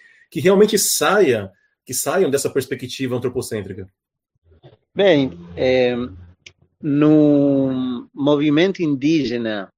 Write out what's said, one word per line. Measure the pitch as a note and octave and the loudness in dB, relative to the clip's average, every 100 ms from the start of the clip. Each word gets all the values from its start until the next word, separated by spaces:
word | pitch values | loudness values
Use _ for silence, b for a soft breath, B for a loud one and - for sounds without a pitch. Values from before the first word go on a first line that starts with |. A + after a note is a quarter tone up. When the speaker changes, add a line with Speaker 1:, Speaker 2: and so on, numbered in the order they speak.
| b b b | b b b
Speaker 1:
que | E3+ | -2
realmente | F3 G3+ G#3 G3+ | 2 4 4 2
saia, | - - D3+ G3+ E3 A2+ G2 _ _ _ - | -2 -2 0 2 2 2 -4 _ _ _ -12
que | |
saiam | B2+ - F3 E3+ | -8 -4 0 0
dessa | C3+ C3+ | 0 -2
perspectiva | C#3 B2+ B2+ B2+ - C3 B2 | -4 -4 -8 -10 -8 -6 -4
antropocêntrica? | B2+ B2+ A2 A2 F#2+ F#2+ G2 _ _ _ _ _ _ _ - _ _ | -4 -6 -6 -8 -10 -12 -16 _ _ _ _ _ _ _ -20 _ _
Speaker 2:
Bem, | - G3 D3+ C3 - - - | 0 4 4 2 -6 -16 -4
é, | C3 B2+ B2 A#2+ B2 - - _ - _ _ _ | 0 2 0 -2 -8 -12 -20 _ -20 _ _ _
no | D#3 C#3+ D3+ D#3 D3 D3 C#3+ C#3 C3+ C3 B2+ B2 C3 | -4 2 4 6 6 4 2 0 0 -2 -6 -8 -10
movimento | - C#3+ D3 D3+ D3 F#3+ F#3 | -4 0 2 2 2 0 0
indígena | D#3+ C#3 C#3 D#3+ B2+ A#2+ A2+ G#2 F#2+ | -4 -2 -2 -2 -2 -4 -4 -6 -10